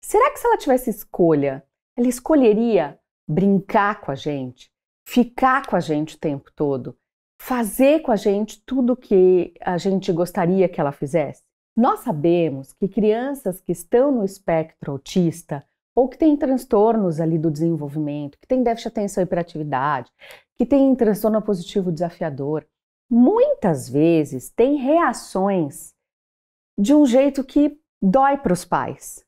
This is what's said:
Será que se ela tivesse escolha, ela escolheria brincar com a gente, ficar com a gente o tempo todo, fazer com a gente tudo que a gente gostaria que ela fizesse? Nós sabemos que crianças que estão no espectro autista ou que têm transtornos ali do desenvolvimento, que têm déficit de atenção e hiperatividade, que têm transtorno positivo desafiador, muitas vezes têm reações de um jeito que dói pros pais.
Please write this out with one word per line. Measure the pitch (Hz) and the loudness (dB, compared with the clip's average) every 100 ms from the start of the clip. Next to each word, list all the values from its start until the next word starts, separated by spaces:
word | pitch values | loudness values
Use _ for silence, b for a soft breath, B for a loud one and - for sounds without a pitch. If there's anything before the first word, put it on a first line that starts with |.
Será | - 415 539 | 0 2 2
que | 571 | 0
se | 480 | -2
ela | 440 | 0
tivesse | 302 254 254 | 0 0 0
escolha, | 202 - - 170 156 139 135 _ _ _ - | -8 -10 0 2 4 0 -4 _ _ _ -2
ela | 247 | -2
escolheria | 247 - 320 233 214 233 202 147 - _ _ - | -2 0 4 4 4 2 0 0 -8 _ _ -6
brincar | - 196 196 190 220 202 208 | 0 2 2 2 0 0 -4
com | - | -8
a | 131 | -8
gente, | 151 143 127 - _ _ _ _ - | -6 -8 -8 -14 _ _ _ _ -4
ficar | - 240 - 262 262 269 | 0 0 0 0 0 -2
com | 185 | -4
a | |
gente | 160 151 156 - | -2 -4 -4 -6
o | |
tempo | 165 143 _ _ | -6 -6 _ _
todo, | 147 135 120 - _ _ _ _ | -4 -4 -8 -16 _ _ _ _
fazer | - 254 220 - 262 311 | -8 -4 -4 2 2 2
com | 311 | 0
a | 208 | 0
gente | 208 202 214 - - | 0 -2 -4 -10 -6
tudo | 262 240 247 | -2 0 -2
que | - 196 185 185 170 _ | 2 4 6 4 0 _
a | - 180 | -6 -4
gente | 196 190 190 | -2 -2 -2
gostaria | 170 175 - 175 190 180 | -2 -2 -2 0 2 0
que | 180 | 0
ela | 143 | -4
fizesse? | 143 147 160 139 135 _ _ _ - | -4 -4 -2 -2 -8 _ _ _ 0
Nós | 254 427 | 0 0
sabemos | 254 156 165 175 165 135 135 | -4 -2 0 2 0 -4 -12
que | _ 196 | _ -4
crianças | 196 208 220 254 277 - 180 | 0 0 0 -2 -6 -8 -8
que | - | -8
estão | 170 - 240 277 | -8 0 2 2
no | 254 | 2
espectro | 196 - - 165 160 _ - | -2 -6 -2 -2 -2 _ -10
autista | 139 - 190 170 - - 143 - _ _ | -10 -4 0 0 -2 -10 -12 -12 _ _
ou | - 262 | -2 -2
que | - | 2
têm | 320 285 | 2 2
transtornos | 285 262 - 208 214 226 190 156 | 0 -2 0 2 4 2 0 -2
ali | 165 165 | -2 0
do | 160 | -2
desenvolvimento, | 147 170 165 143 147 151 147 143 _ | -2 -2 -2 -6 -6 -6 -6 -10 _
que | _ | _
têm | 254 | -2
déficit | 233 226 | 0 -2
de | 233 - | -6 -6
atenção | 202 - | -6 -4
e | 175 | -4
hiperatividade, | 175 170 151 151 135 139 139 120 _ B B B _ | -4 -6 -8 -6 -2 -2 -4 -6 _ B B B _
que | 240 | 0
têm | 277 269 262 | 2 4 2
transtorno | 220 202 226 220 | 2 2 0 0
positivo | 214 196 175 208 180 | -2 -6 -4 -4 -4
desafiador, | 160 170 - 170 135 139 156 - _ _ _ _ | -4 -6 -6 -8 -6 -6 -6 -8 _ _ _ _
muitas | 233 247 427 554 554 196 143 120 | 4 4 4 2 2 0 -2 -2
vezes | 131 160 165 143 127 - | 0 4 2 0 -6 -12
têm | - 247 294 | 0 2 2
reações | 254 330 311 226 - - - 190 147 - - _ _ _ _ _ _ _ _ - | 2 2 2 -2 -8 -4 0 0 -2 -6 -20 _ _ _ _ _ _ _ _ -4
de | 202 294 | 2 4
um | 294 | 6
jeito | 240 277 277 | 4 2 0
que | 262 294 294 294 _ _ | -2 0 0 -2 _ _
dói | 190 262 269 285 | 2 4 2 0
pros | 285 180 - | 0 -2 -2
pais. | 156 127 - - - | -4 -4 -10 -18 -20